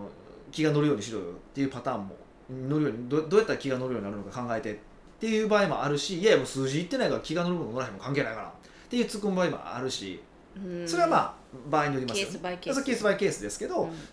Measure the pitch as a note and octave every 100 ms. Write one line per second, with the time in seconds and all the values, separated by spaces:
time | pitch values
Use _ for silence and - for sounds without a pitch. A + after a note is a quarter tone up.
0 | G2+ - - - - D#3 D3+ D3 D3+ C#3
1 | A#2 G#2+ F2 F2 - C#3 C#3 B2 C3 A#2
2 | G2 - - - - C3 C3 D3+ C#3+ A2+
3 | B2 D3 D#3 G3+ A3 B2+ C#3 B2+ B2+ A#2
4 | G2 G#2 G2 B2+ A#2 A2+ G#2+ G#2 - -
5 | - - A3 G#3+ G#3+ G#3 F#3 A#2+ C#3 C#3+
6 | - E3+ G#3+ D#3 B2+ C3+ C3+ D3 F3 C4
7 | F#3+ A2+ - D#3+ F3 F3 A#2+ B2 B2 G2
8 | B2 C#3 A#2+ A2 F2 - - - - A#3+
9 | A3 G#3 G#3 F#3 F3 - D#2+ A#2 C3 -
10 | G2 F2 - - - G3 F#3+ F3 F3 E4+
11 | E4 A3 - - - C3 C#3+ D3+ D3 C3+
12 | B2 G#2 - - F3+ F3+ - C4+ C4+ G#3+
13 | G#3 F#3+ F3+ - G2+ - A#3+ F4 E3+ D#3+
14 | D3